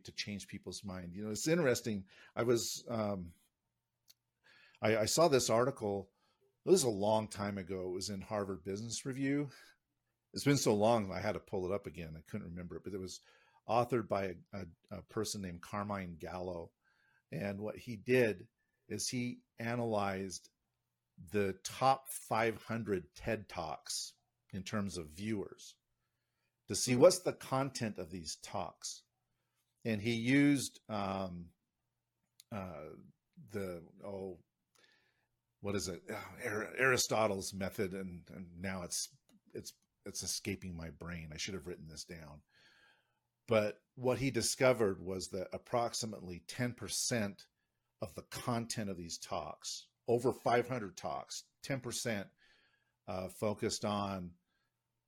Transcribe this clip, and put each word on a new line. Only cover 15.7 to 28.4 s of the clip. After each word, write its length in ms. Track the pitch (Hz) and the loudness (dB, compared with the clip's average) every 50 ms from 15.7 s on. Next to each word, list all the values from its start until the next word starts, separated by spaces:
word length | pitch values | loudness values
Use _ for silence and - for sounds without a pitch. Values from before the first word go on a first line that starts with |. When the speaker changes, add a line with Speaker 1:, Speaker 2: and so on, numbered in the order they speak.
| - 104 101 104 104 98 95 87 85 78 | -4 -4 -2 -2 -4 -4 -4 -6 -8 -10
Speaker 1:
Gallo. 500 | 87 82 85 92 90 92 87 85 82 - _ _ _ _ _ _ _ _ _ _ _ _ | -8 -6 -6 -4 -4 -4 -4 -6 -8 -10 _ _ _ _ _ _ _ _ _ _ _ _
And 280 | - 160 - 101 101 98 | -8 -4 -4 -4 -4 -4
what 180 | 107 107 107 | -6 -8 -8
he 180 | 98 - - 120 | -8 -10 -10 -10
did 500 | 101 92 123 127 127 123 110 101 90 113 - _ _ _ _ _ _ _ | -6 2 4 6 6 6 4 2 -2 -8 -16 _ _ _ _ _ _ _
is 200 | - - 104 - | -8 -6 -6 -4
he 320 | - - 127 123 123 123 - _ _ _ - | -4 -4 -4 -4 -4 -6 -10 _ _ _ -6
analyzed 880 | 117 113 120 123 120 117 110 104 101 98 98 95 98 95 87 - - _ _ _ _ _ _ _ _ _ _ _ _ _ _ - - - | -4 -2 -2 0 0 2 2 2 2 2 0 -2 -4 -6 -8 -10 -14 _ _ _ _ _ _ _ _ _ _ _ _ _ _ -20 -10 0
the 240 | - 104 101 95 185 - - | 2 2 2 2 0 -4 -8
top 460 | - - - 127 131 135 135 - - - - - - | -10 -2 4 4 6 6 4 0 -6 -12 -12 -4 0
five 320 | 123 110 113 113 107 - - | 2 4 4 4 2 0 -4
hundred 380 | - 113 113 110 98 101 90 80 - _ | -4 -4 -4 0 0 0 0 -2 -6 _
ted 340 | - - 120 110 107 98 - | -8 -2 -2 -2 -2 -4 -6
Talks 640 | - 92 82 80 69 - - - - - - - - _ _ _ _ _ _ _ - | -6 -6 -4 -4 -6 -8 -8 -8 -8 -8 -8 -10 -12 _ _ _ _ _ _ _ -10
in 80 | 95 92 | -8 -6
terms 340 | - - 107 101 98 82 | -2 -2 -2 -2 -2 -4
of 100 | 90 80 76 78 | -6 -8 -8 -10
viewers 600 | 87 101 110 110 101 85 - - - - - - _ _ _ _ _ _ _ _ _ _ _ _ _ _ _ _ _ _ | -6 -4 -2 -2 -2 -2 -6 -10 -14 -18 -20 -20 _ _ _ _ _ _ _ _ _ _ _ _ _ _ _ _ _ _
to 80 | - 107 | -4 -2
see 160 | - - 127 | 0 2 2
Speaker 2:
Mm-hmm. 100 | 127 123 | 8 10
Speaker 1:
what's 180 | 143 180 185 - | 10 10 10 8
the 140 | - 151 131 | 2 -2 -2
content 640 | - - - 135 131 135 139 135 - 123 107 98 | -2 -4 -2 0 0 0 0 -2 -2 -4 -2 -2
of 140 | - 90 80 | -4 -8 -8
these 260 | 87 92 82 76 - - | -8 -8 -8 -8 -10 -10